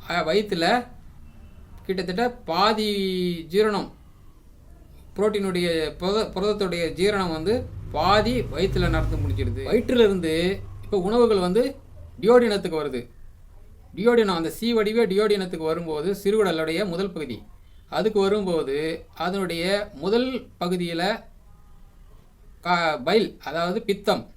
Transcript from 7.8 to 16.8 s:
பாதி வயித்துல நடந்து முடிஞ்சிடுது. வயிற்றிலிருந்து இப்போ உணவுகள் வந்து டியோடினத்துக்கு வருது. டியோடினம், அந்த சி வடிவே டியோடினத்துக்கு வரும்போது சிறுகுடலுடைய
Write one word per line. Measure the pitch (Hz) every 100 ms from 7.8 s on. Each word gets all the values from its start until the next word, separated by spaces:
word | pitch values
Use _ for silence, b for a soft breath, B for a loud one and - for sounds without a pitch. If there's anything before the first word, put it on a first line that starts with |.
| -
பாதி | 147 170 208 214 254
வயித்துல | - 156 190 190 170
நடந்து | 160 - 156
முடிஞ்சிடுது. | - - 104 127
வயிற்றிலிருந்து | 135 214 240 247 214 190 165 160 180 196 - -
இப்போ | - 202
உணவுகள் | 180 233 233 208
வந்து | 180 196 269 269 - - - -
டியோடினத்துக்கு | 190 247 233 202 175 156
வருது. | 147 127 120 - - - - - - - -
டியோடினம், | - 220 240 208 170
அந்த | 165
சி | - 226
வடிவே | 226 208 220 220
டியோடினத்துக்கு | 190 214 208 185 180
வரும்போது | 160 165 170 151 170
சிறுகுடலுடைய | 190 196 214 196 165 160 165